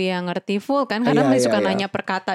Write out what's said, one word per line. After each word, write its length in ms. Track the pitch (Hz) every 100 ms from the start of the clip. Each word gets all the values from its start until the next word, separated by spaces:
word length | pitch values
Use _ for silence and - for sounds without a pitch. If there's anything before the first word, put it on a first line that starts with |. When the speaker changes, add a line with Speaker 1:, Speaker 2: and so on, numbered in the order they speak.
| 185
Speaker 1:
yang 160 | 180
ngerti 320 | 180 175 - 202
full 280 | - 277 262
kan, 160 | 214
karena 240 | 240 - 277
Speaker 2:
Iya, 20 |
Speaker 1:
dia 60 |
Speaker 2:
iya, 80 | 262
Speaker 1:
suka 160 | 240 214
Speaker 2:
iya. 80 | 196
Speaker 1:
nanya 200 | 190 196
per 140 | 196
kata 280 | - 190 -